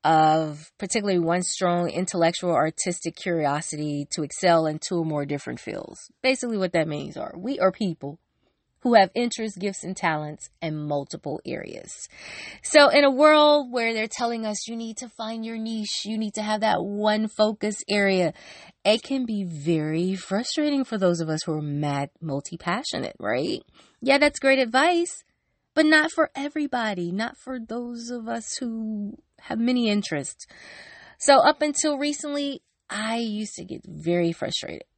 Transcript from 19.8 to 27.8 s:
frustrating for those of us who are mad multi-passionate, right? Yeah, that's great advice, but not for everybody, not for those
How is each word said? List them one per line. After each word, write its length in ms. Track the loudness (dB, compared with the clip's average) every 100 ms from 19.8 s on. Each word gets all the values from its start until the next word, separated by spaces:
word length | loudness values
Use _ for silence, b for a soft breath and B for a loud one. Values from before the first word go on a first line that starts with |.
| 2 0 0 -2
frustrating 680 | -4 -4 -2 -2 0 0
for 140 | -2 2
those 220 | 2 2
of 100 | -2
us 120 | -2 -2
who 80 |
are 80 | -4
mad 480 | -2 -2 -2 -2 -4 _
multi-passionate, 1000 | -6 -6 -6 -8 -4 -4 -4 -6 -8 -6
right? 400 | -2 -2 -2 -4 _ b b b
Yeah, 160 | 2 4
that's 220 | 4 2
great 180 | 2 4
advice, 680 | 4 4 4 2 -2 -8 _ _ _ _ _ 2
but 100 | 6
not 240 | 6 4
for 200 | 0 0 0
everybody, 760 | -6 -4 -4 -2 -2 -2 -4
not 260 | -4 -6 -8
for 220 | -10 -10
those 500 | -8 -8